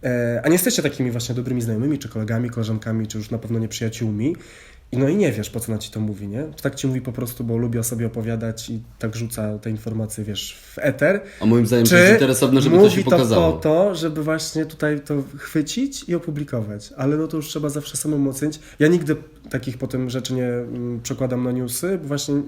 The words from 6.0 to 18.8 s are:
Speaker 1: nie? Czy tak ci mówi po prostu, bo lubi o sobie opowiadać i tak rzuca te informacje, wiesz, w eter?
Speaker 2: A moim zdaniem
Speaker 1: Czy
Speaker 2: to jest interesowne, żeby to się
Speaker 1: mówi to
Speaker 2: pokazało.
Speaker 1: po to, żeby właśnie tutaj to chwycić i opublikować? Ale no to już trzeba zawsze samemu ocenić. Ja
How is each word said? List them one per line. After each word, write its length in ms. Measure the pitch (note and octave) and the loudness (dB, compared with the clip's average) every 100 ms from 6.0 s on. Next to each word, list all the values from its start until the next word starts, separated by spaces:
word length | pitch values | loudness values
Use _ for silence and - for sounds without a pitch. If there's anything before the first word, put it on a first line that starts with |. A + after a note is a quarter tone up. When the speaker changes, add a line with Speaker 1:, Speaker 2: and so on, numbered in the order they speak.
| G#2+ G2 G2+ | -4 -4 -8
Speaker 1:
nie? 160 | G#2+ D#3 D3 | -6 -8 -4
Czy 80 | |
tak 120 | C#3+ - | -6 -2
ci 120 | C#3 | -2
mówi 140 | B2+ | -2
po 100 | B2+ | -4
prostu, 320 | A#2 A#2+ - | -6 -8 -6
bo 140 | A#2 A2+ | -2 -2
lubi 220 | A#2+ A#2 | 0 -2
o 40 | |
sobie 240 | A2+ A#2 A2+ | -2 -2 -4
opowiadać 640 | A#2 A2 A2+ A2+ A2+ - | -4 -4 -4 -4 -8 -8
i 120 | A#2 A2+ - | -10 -10 -8
tak 160 | A2+ G#2+ | -6 -4
rzuca 440 | A2+ - G#2+ G#2+ | -6 -4 -4 -4
te 100 | A2+ | -6
informacje, 540 | G#2+ A2+ A2 G#2+ - | -6 -6 -6 -6 -6
wiesz, 300 | G#2 G2+ - - | -6 -6 -8 -14
w 140 | - - | -16 -2
eter? 400 | - B2 D3 G3+ - - | -2 2 2 0 -4 -2
Speaker 2:
A 60 | G#2+ | 4
moim 220 | A#2 A#2 | 6 6
zdaniem 180 | A#2+ A2+ | 4 8
Speaker 1:
Czy 60 | |
Speaker 2:
to 60 | F3 | 8
jest 160 | F3+ | 10
interesowne, 480 | A2+ C3+ C3 C3+ C3+ | 8 6 4 4 6
żeby 140 | D3 E3+ | 6 8
to 60 | |
się 80 | G#3 | 8
Speaker 1:
mówi 140 | F3+ | 8
to 80 | F#3+ | 4
Speaker 2:
pokazało. 420 | F3 A#2+ A2+ E3 | 4 6 4 4
Speaker 1:
po 60 | D#3+ | 2
to, 360 | D#3 D#3 G3+ F3 | 2 4 4 0
żeby 280 | D#3+ D3+ | -4 -2
właśnie 420 | D3+ D#3+ D#3+ D#3 D#3 | -2 -2 -2 -4 -4
tutaj 360 | - D3+ D3 | -2 -2 -2
to 220 | C#3+ D3 C3+ C#3+ | -2 -4 -4 -10
chwycić 720 | - D#3+ D3 - C#4 - - | -4 -2 -2 -2 -4 -6 -4
i 60 | E3+ | -4
opublikować? 760 | E3+ D3 D3 B2 G#2 G#2 - - | -2 -6 -4 -4 -4 -8 -12 -4
Ale 200 | C3+ D3+ | 0 0
no 100 | D#3 | 0
to 100 | D#3+ | -4
już 100 | D3+ | -6
trzeba 220 | D#3 D3 | -4 -4
zawsze 280 | D3 C#3+ - | -4 -6 -6
samemu 320 | D3+ D3 C#3 | -2 0 0
ocenić. 300 | C3+ D3+ D3+ - | 0 -4 -4 -16
Ja 80 | - | 2